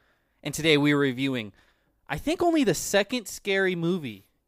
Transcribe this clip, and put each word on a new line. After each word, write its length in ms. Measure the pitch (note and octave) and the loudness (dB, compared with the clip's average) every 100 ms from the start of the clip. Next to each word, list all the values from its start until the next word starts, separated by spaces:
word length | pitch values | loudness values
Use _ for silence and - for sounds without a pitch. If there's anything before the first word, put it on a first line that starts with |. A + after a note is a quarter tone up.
| _ _ _ _ | _ _ _ _
And 100 | D3 | -10
today 220 | D3 D#3+ D3 | -2 4 4
we 160 | D3 | 6
are 60 | C#3+ | 4
reviewing, 560 | C#3 B2 C3+ B2+ G#2 - _ _ _ _ - | 2 0 -2 -4 -8 -16 _ _ _ _ -10
I 80 | - | -6
think, 260 | C#4 F4+ | -4 0
only 220 | F4 D#4+ G#3+ | 2 2 2
the 80 | |
second 560 | D3+ - G3+ G3+ B3 G3 | 0 0 0 0 -6 -8
scary 480 | - G3+ G3 F#3 F3 | -10 -4 -2 0 0
movie 500 | E3 F#3 C3+ G2 _ _ | -2 -2 -6 -12 _ _